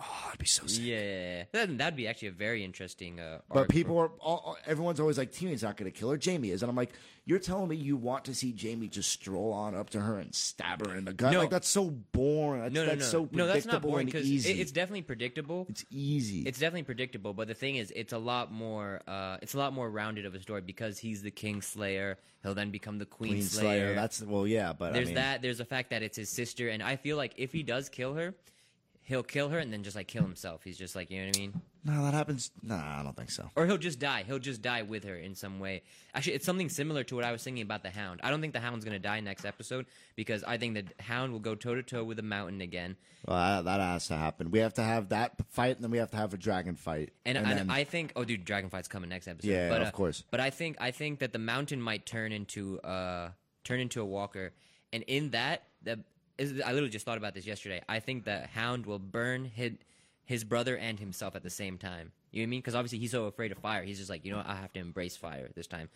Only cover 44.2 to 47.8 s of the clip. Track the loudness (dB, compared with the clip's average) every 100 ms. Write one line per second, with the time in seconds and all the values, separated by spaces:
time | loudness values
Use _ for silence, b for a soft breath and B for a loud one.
44.2 | 0 0 4 4 4 4 2 2 2 2
45.2 | 0 -2 -4 2 2 2 2 2 2 2
46.2 | 0 0 2 2 2 -4 -2 -2 -2 -4
47.2 | 0 2 4 4 4 2